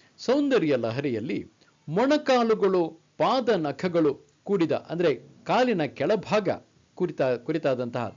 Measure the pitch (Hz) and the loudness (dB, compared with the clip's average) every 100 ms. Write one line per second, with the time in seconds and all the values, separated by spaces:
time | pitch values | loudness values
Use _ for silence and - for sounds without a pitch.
0 | _ _ - 285 285 240 160 127 113 123 | _ _ -2 0 2 2 2 0 0 -2
1 | 143 110 135 - - _ _ _ - 175 | -2 -4 -4 -8 -8 _ _ _ -6 0
2 | 269 294 294 247 226 214 196 185 165 - | 2 2 2 2 2 2 2 2 -2 -6
3 | _ - 170 262 247 196 147 135 180 175 | _ -2 0 0 0 0 -2 -4 -2 2
4 | 151 - _ _ - 202 160 131 - 165 | 2 0 _ _ -4 0 0 0 -4 0
5 | 170 123 - - - 202 254 190 139 - | 0 0 -6 -18 -2 2 2 0 -2 -2
6 | 151 214 - 208 180 101 - _ _ - | 0 0 0 0 0 -4 -8 _ _ -6
7 | 175 - 131 120 - 160 147 123 120 123 | -4 0 0 0 -2 -2 0 -2 -2 -4
8 | 110 | -6